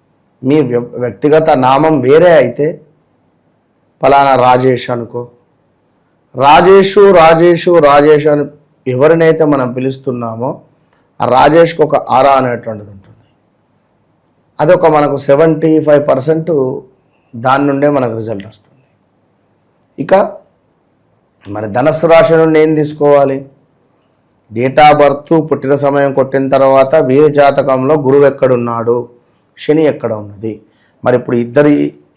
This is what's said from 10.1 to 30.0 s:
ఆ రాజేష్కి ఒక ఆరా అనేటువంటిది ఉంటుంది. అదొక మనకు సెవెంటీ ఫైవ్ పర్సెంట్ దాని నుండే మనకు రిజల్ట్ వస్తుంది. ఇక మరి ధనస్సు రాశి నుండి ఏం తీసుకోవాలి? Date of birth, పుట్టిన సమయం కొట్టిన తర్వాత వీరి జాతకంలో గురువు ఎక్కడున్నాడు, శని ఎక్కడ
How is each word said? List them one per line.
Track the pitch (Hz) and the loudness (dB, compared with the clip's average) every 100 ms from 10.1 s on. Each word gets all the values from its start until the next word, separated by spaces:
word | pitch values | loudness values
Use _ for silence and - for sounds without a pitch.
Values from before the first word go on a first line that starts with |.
| 123 117 113 127 - _ _ _ _ _ - | -8 -10 -8 -10 -10 _ _ _ _ _ -8
ఆ | |
రాజేష్కి | 120 123 143 165 165 - | -2 2 2 2 2 0
ఒక | 147 | -2
ఆరా | 139 - 120 139 | -2 -2 0 2
అనేటువంటిది | 135 127 117 113 107 101 | 2 -2 -6 -10 -14 -16
ఉంటుంది. | 98 - _ _ _ _ _ _ _ _ _ _ _ _ _ _ - | -20 -20 _ _ _ _ _ _ _ _ _ _ _ _ _ _ -4
అదొక | 151 175 165 | 0 2 2
మనకు | 151 147 139 | 0 0 -4
సెవెంటీ | 131 139 165 151 160 156 | 0 2 2 0 0 0
ఫైవ్ | 151 147 147 | 2 0 0
పర్సెంట్ | 135 139 160 160 156 131 143 - _ _ _ _ 120 | -2 -2 -4 -4 -4 -4 -8 -14 _ _ _ _ -8
దాని | 127 139 143 | -2 0 -2
నుండే | 139 147 | -2 -2
మనకు | 143 123 113 | -2 -4 -6
రిజల్ట్ | 110 101 107 | -10 -12 -14
వస్తుంది. | - _ _ _ _ _ _ _ _ _ _ _ _ _ - | -20 _ _ _ _ _ _ _ _ _ _ _ _ _ -14
ఇక | - - - - _ _ _ _ _ _ _ _ _ _ 98 | -2 0 0 -8 _ _ _ _ _ _ _ _ _ _ -16
మరి | 104 107 | -12 -6
ధనస్సు | 110 143 151 165 | -2 -2 0 2
రాశి | 165 160 | 4 4
నుండి | 160 160 156 | 2 2 2
ఏం | 156 | 0
తీసుకోవాలి? | 156 151 151 147 143 139 135 135 _ _ _ _ _ _ _ _ _ _ | -2 -4 -2 0 2 0 -4 -12 _ _ _ _ _ _ _ _ _ _
Date | 110 131 143 151 | -4 -2 4 4
of | 147 | 4
birth, | 143 135 - 165 147 | 2 0 -2 -2 -2
పుట్టిన | 139 131 | -6 -2
సమయం | 139 139 143 139 | -2 -2 -2 -2
కొట్టిన | 135 131 135 135 | -2 -2 -4 -2
తర్వాత | 135 135 135 135 | 0 2 2 2
వీరి | 160 135 131 151 | 0 0 2 2
జాతకంలో | 147 139 139 135 127 127 | 2 2 0 -2 -2 -2
గురువు | 156 131 139 | -2 2 2
ఎక్కడున్నాడు, | 139 135 131 123 120 117 117 123 120 _ _ _ _ _ | 2 0 -2 -2 -4 -6 -4 -4 -6 _ _ _ _ _
శని | - 151 | -4 0
ఎక్కడ | 151 120 | 0 -2